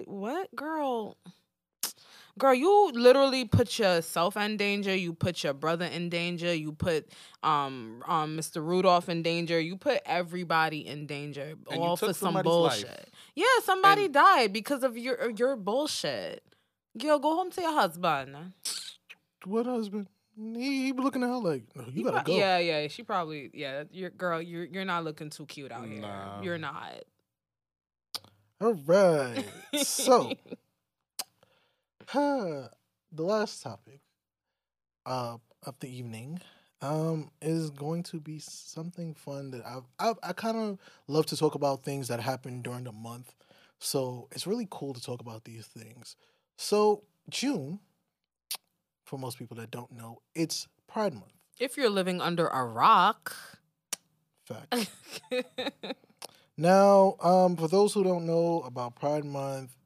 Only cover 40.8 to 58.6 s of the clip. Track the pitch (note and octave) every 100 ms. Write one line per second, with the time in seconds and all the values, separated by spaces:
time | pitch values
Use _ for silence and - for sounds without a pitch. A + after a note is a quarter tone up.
40.8 | - - - D3+ D3 D3+ D3+ C#3 C#3+ C3+
41.8 | C#3+ C#3 B2 A#2+ A2+ B2+ C3 B2 B2 B2
42.8 | B2 G#2+ A#2 A#2+ B2+ _ _ _ _ -
43.8 | - C#3+ B2+ B2 - B2+ E3+ A#3+ G3+ -
44.8 | C#3 B2 - B2 A#2 A2 A#2 A#2 A2 A2+
45.8 | A2 B2 - - _ _ _ - - G#3
46.8 | G#3+ G#3 - _ - - C4 A3+ C3+ F#3+
47.8 | _ _ _ _ _ _ - - _ _
48.8 | _ _ - C3+ B2+ A#2+ A#2+ A#2 A2+ A#2+
49.8 | A#2+ A#2+ A2+ A#2 _ - D#3+ - - _
50.8 | _ A3+ G#3 A#2 - _ _ - C4+ -
51.8 | A#3+ G3 F#3 F3+ D3 E3+ D#3+ C3 B2 A2+
52.8 | E3+ G#3 F#3 A3+ - - - - _ _
53.8 | - - _ _ _ _ - A2 - B3
54.8 | G3+ - - - - B3+ B3 - C#4 -
55.8 | G#3+ - _ - - - _ - E3 F#3+
56.8 | G3+ G3 F#3+ F#3+ E3+ F#3 F3+ E3+ D#3+ F#3+
57.8 | G#3 G#3 F#3 F3 E3 E3 E3+ E3+